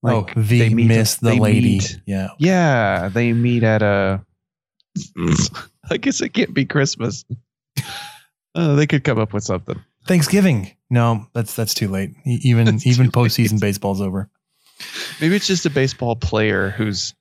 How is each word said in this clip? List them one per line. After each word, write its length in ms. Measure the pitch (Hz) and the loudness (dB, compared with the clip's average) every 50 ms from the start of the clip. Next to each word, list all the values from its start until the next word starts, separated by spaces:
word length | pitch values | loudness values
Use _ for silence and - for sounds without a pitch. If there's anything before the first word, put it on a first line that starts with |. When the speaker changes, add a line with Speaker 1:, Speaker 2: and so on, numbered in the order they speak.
| - | 0
Speaker 1:
Oh, 140 | 123 123 110 | 0 0 0
Speaker 2:
Like, 160 | 98 - - | -2 -4 -2
Speaker 1:
the 240 | 117 110 104 120 120 | -2 0 2 4 4
Speaker 2:
they 100 | 117 110 | 4 4
meet 180 | 110 117 117 | 4 4 4
Speaker 1:
miss, 280 | 113 113 110 110 110 - | 4 4 4 2 0 -2
the 140 | - - 117 | -2 0 2
Speaker 2:
they 80 | 120 120 | 2 2
Speaker 1:
lady. 220 | 107 104 117 120 120 101 98 95 | 4 4 4 4 4 2 2 0
Speaker 2:
meet 220 | 95 - - - _ | -2 -4 -8 -12 _
Speaker 1:
Yeah. 240 | - 101 95 95 95 - | -6 -4 -4 -4 -6 -4
Speaker 2:
Yeah, 720 | _ 143 175 190 180 170 156 135 120 110 98 98 92 87 98 | _ 0 2 4 4 4 4 2 2 2 0 0 -2 -2 -2
they 240 | 92 117 120 120 117 | -2 0 0 0 0
meet 300 | 117 117 123 120 117 117 | 2 0 0 2 2 2
at 180 | 110 110 107 | 2 2 2
a, 420 | 107 104 101 101 98 98 98 98 - _ _ _ _ _ _ _ _ _ _ _ _ _ _ | 2 2 2 2 0 0 -2 -4 -6 _ _ _ _ _ _ _ _ _ _ _ _ _ _
<laughs> 920 | - - - _ - 87 85 80 - - - - - - _ _ _ _ - | -12 -12 -12 _ -4 0 0 0 0 0 -4 -6 -12 -18 _ _ _ _ -6
I 80 | - | -6
guess 240 | - - 277 - - | -4 -2 -4 -4 -4
it 80 | - - | -6 -4
can't 240 | _ 220 220 - - | _ -2 -2 0 0
be 120 | 143 135 | -4 -4
Christmas. 600 | - - 147 135 - - - 113 123 - - - _ 117 - _ _ _ _ _ _ _ - - 831 784 - - - - - _ _ _ _ _ _ _ | 0 0 0 0 0 -2 -6 -6 -6 -6 -8 -12 _ -14 -14 _ _ _ _ _ _ _ -10 -10 -10 -14 -16 -16 -18 -20 -20 _ _ _ _ _ _ _
Uh, 220 | 170 170 156 143 | -2 0 2 4
they 100 | 143 151 | 2 2
could 180 | 147 - 143 - | 2 2 0 0
come 140 | - 123 | 0 0
up 160 | 113 110 107 - | 0 -2 -2 -4
with 100 | 104 - | -6 -4
something. 360 | - 98 87 - - 92 90 - _ _ _ _ | -4 -6 -6 -4 -8 -10 -10 -12 _ _ _ _
Speaker 1:
Thanksgiving. 680 | - 185 175 147 - - 202 196 190 143 104 92 - _ _ _ _ | 0 2 2 2 2 2 4 4 4 2 0 -2 -8 _ _ _ _
No, 340 | 123 120 117 117 117 107 104 _ _ | 2 2 4 2 0 -2 -4 _ _
that's, 220 | 120 113 104 - | -6 -6 -6 -4
that's 180 | - 113 104 - | -6 -6 -4 -4
too 140 | - 113 | -4 -4
late. 240 | 101 95 95 98 - - _ _ | -2 -2 -4 -6 -6 -10 _ _
E-, 140 | 131 123 120 - | -4 -4 0 2
even, 220 | 127 120 117 117 | 2 4 4 4
Speaker 2:
That's 200 | 113 110 110 - | 4 2 2 2
Speaker 1:
even 240 | 127 123 123 131 123 | 2 4 4 4 2
Speaker 2:
too 100 | - 123 | 4 2
late. 80 | 120 110 | 2 2
Speaker 1:
postseason 280 | - - 120 110 110 107 | 2 0 0 0 0 0
baseball's 420 | 101 104 98 98 - 101 98 95 | 0 -2 -2 -2 -4 -4 -4 -2
over. 280 | 101 95 92 98 95 - _ _ _ _ _ _ _ _ _ _ - - - - - - - - | -4 -4 -4 -6 -8 -8 _ _ _ _ _ _ _ _ _ _ -18 -16 -14 -12 -12 -12 -8 -4
Speaker 2:
Maybe 160 | 156 160 190 | 0 0 0
it's 120 | 208 - | 0 0
just 180 | - 190 175 - | 0 -2 0 -2
a 40 | 165 | -2
baseball 440 | 139 143 135 131 - - 127 120 117 | 0 0 0 0 -2 -4 -4 -4 -4
player 540 | 117 - - - 107 107 107 98 95 95 98 | -2 -4 -2 0 0 0 2 0 0 -2 -4
who's 440 | 98 - 110 107 101 87 - - - _ | -4 -4 -4 -4 -4 -6 -8 -10 -12 _